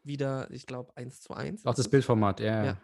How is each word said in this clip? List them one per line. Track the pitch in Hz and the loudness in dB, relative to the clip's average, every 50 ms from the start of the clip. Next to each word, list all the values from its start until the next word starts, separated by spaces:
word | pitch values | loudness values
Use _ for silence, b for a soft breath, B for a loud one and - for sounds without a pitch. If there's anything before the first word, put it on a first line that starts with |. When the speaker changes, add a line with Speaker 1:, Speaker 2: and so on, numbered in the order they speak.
| - | -12
Speaker 1:
wieder, | 143 143 139 139 135 135 131 - - | -10 -6 -4 -4 -4 -4 -6 -8 -10
ich | - 127 - | -12 -16 -14
glaub, | - 127 123 123 - - | -12 -12 -12 -12 -14 -14
eins | 127 120 131 - - | -14 -14 -14 -16 -18
zu | - - - | -16 -14 -10
eins | - 139 143 190 - - | -8 -8 -8 -8 -4 -2
Speaker 2:
Auch | |
Speaker 1:
ist | 123 113 | -2 0
Speaker 2:
das | 135 117 | 0 2
Speaker 1:
es. | - | 4
Speaker 2:
Bildformat, | 143 135 - - 120 110 107 98 95 - | 4 4 6 6 4 4 4 2 2 0
ja, | 107 110 110 110 | -2 -2 0 0
Speaker 1:
Ja. | 104 135 101 - | 0 -2 -2 -6